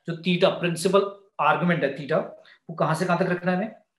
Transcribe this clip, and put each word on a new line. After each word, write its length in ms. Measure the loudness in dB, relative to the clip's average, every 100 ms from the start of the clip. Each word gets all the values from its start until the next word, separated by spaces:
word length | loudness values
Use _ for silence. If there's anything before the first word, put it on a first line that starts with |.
| -10
जो 80 | -6
theta 320 | -2 2 2 2
principal 500 | -2 -2 2 2 2 -4 -14 0
argument 440 | 2 2 2 0
है 120 | 0 -4
theta, 260 | -2 -2 -2 -10 -20 -20 -10
वो 40 |
कहां 200 | -2 -2
से 100 | 0
कहां 140 | 0 0
तक 120 | 0
रखना 220 | -2 -2
है 40 | -2
हमें, 180 | -4 -10 _